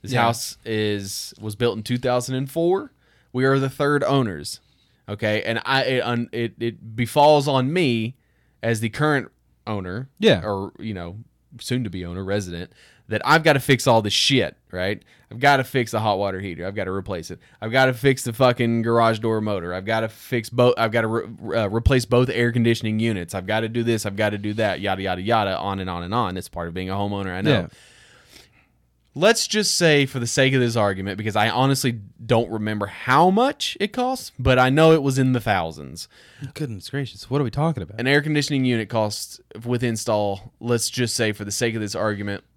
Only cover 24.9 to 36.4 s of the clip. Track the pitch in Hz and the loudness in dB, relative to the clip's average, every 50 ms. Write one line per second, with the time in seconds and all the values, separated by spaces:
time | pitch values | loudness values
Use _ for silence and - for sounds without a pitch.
24.9 | 95 95 95 95 90 90 95 104 117 113 104 98 95 - 69 98 98 98 92 92 | -2 -2 -2 -4 -4 -2 -2 0 0 2 2 0 -2 -4 -4 -4 -4 -4 -4 -6
25.9 | 90 87 87 87 107 120 117 92 92 92 85 - - 90 85 85 82 92 92 92 | -6 -6 -6 -4 -2 -2 -2 -2 -4 -8 -10 -10 -10 -8 -8 -6 -6 -6 -6 -4
26.9 | 95 101 101 101 101 101 98 95 90 92 98 151 139 104 85 78 - - - - | -4 -4 -2 -4 -4 -4 -6 -6 -6 -2 0 2 2 0 0 -6 -14 -20 -20 -20
27.9 | - - - _ - _ _ _ - - - _ _ _ _ _ _ _ _ _ | -20 -20 -20 _ -20 _ _ _ -20 -20 -20 _ _ _ _ _ _ _ _ _
28.9 | _ _ _ _ _ 135 165 214 226 226 - - - 214 208 - - - 175 160 | _ _ _ _ _ 2 4 4 4 4 0 -2 -2 -2 0 0 0 2 4 4
29.9 | 151 143 139 131 - 131 117 117 - - 135 135 135 131 123 120 113 117 104 101 | 6 4 4 2 -2 -6 -4 -2 2 2 2 4 4 2 2 2 2 2 2 2
30.9 | 98 95 95 98 95 98 107 110 98 110 104 113 - 117 131 135 139 131 - 131 | 0 -2 -4 -6 -6 -4 -6 -2 0 2 2 2 2 2 2 2 2 2 0 -2
31.9 | 117 113 98 101 - - 113 113 123 113 120 85 107 110 104 107 107 104 101 98 | -2 -4 -10 -16 -18 -18 -2 2 2 2 2 0 -4 -4 -4 -4 -2 -4 -4 -6
32.9 | - - - 127 127 143 170 185 190 214 240 277 - _ - - - - 196 202 | -8 -10 0 2 4 6 6 6 6 4 2 2 0 _ -6 -8 -4 -4 -6 -6
33.9 | - 254 247 254 262 254 - - _ - 123 131 127 123 127 127 135 151 160 160 | -4 -4 -4 -4 -4 -6 -8 -14 _ -2 2 4 4 6 4 4 6 6 8 8
34.9 | 160 160 139 139 131 135 131 131 127 123 - 117 101 92 82 82 76 71 73 65 | 8 6 4 0 2 2 2 2 2 0 2 2 0 0 0 -4 -8 -12 -14 -16
35.9 | 71 82 - _ _ - - - - - | -14 -16 -16 _ _ -20 -20 -20 -18 -16